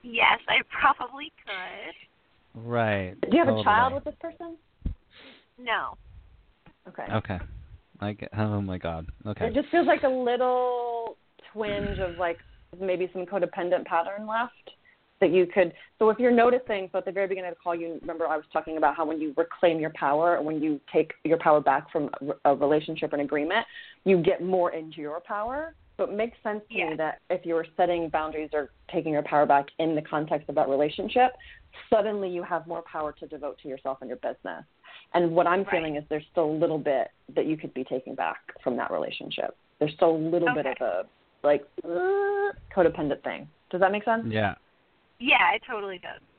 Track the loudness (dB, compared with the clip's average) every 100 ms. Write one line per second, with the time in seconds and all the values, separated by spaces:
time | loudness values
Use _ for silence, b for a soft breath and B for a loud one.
0 | -6 0 2 2 0 -2 -2 0 0 0
1 | -6 -10 -16 _ -12 -10 -10 -12 -14 -16
2 | -20 _ _ _ _ -14 -4 0 2 0
3 | -2 -6 2 4 4 4 4 4 2 0
4 | -8 -12 -14 -12 -14 -14 _ _ -8 -8
5 | _ B B B B _ -4 -4 -4 -10
6 | -20 -20 -20 -20 _ _ -20 _ -18 -14
7 | -4 -4 -4 -8 -8 -14 -18 -20 _ -8
8 | -8 -6 -8 -2 0 0 -2 -4 -6 -6
9 | -10 -12 -10 -4 -2 -2 2 2 4 2
10 | 2 0 0 0 2 2 0 -2 -4 -6
11 | -8 -12 _ _ -16 -8 -4 -4 -4 -4
12 | -4 -2 -2 -2 -10 -20 _ -8 -2 -2
13 | -2 -4 -4 -2 -2 -2 0 0 2 0
14 | 0 -6 -4 -4 -4 _ -20 _ b b
15 | _ _ 4 4 4 4 2 B B _
16 | 4 6 6 8 6 4 0 -4 -2 -4
17 | -2 -2 -2 -2 -6 -6 -4 -4 -4 -8
18 | -8 -4 -2 -2 -2 -4 -2 2 2 2
19 | -2 -2 -2 -2 -2 2 2 4 -2 -2
20 | 0 4 4 2 0 -2 -2 -2 0 2
21 | 2 -2 0 2 6 6 6 2 0 -4
22 | -2 -4 -6 0 2 4 4 2 0 -6
23 | -4 -2 -2 -2 0 -2 -2 B B B
24 | 4 6 6 2 0 2 2 -2 -10 -10
25 | -8 -8 -6 -6 -4 -6 -8 -14 _ -6
26 | -4 -2 -4 -4 -6 -6 -6 -4 -4 -2
27 | -4 -4 _ -4 0 -2 -2 0 2 2
28 | 0 -2 -2 -6 -4 -4 -4 _ -6 -4
29 | 0 -2 2 4 6 4 4 -2 0 0
30 | -2 -4 -2 -4 -2 0 2 2 0 -2
31 | -2 4 2 2 B B _ -20 2 2
32 | 2 -2 -4 -4 -4 -4 -4 -10 -8 -8
33 | -8 -8 -16 -10 -10 -10 -12 -8 -8 -8
34 | -10 -8 -8 -8 -10 -12 -16 _ B B
35 | B 2 4 4 4 2 2 -2 -2 -6
36 | -4 -6 -2 0 0 2 0 0 0 0
37 | -2 _ -6 -2 -2 -2 -6 -8 -6 -6
38 | -6 -6 -4 -6 -12 -6 -4 -2 -2 -4
39 | -4 -8 -10 -6 -6 -8 _ _ -4 4
40 | 4 4 0 2 2 0 -4 -2 -2 -2
41 | -6 _ _ _ 2 2 0 -12 -6 -2
42 | 0 0 0 0 -2 -6 -4 2 2 2
43 | -4 -4 -6 -10 -12 _ _ 2 2 2
44 | 0 -2 0 0 0 -4 _ _ _ _
45 | _ _ 2 4 4 0 -4 -8 -8 -10
46 | -14 -16 _